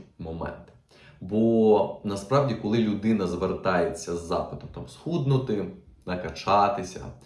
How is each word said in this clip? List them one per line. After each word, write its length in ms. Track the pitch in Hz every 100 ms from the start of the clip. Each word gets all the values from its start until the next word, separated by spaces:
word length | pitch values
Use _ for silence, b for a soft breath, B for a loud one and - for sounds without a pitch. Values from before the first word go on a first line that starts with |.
| - -
моменти. 540 | 82 82 - - - - _ B B B
Бо 800 | 92 110 113 113 110 101 98 -
насправді, 500 | 107 101 - 139 131
коли 240 | 107 107 117
людина 480 | 107 98 110 107 87
звертається 920 | 87 95 92 95 90 - - 82 85
з 100 | 82
запитом 420 | 80 - - -
там, 140 | - -
схуднути, 760 | - 156 170 135 131 - 101 90 - - - 92
накачатися, 1000 | 90 90 - - 101 - 95 90 - - -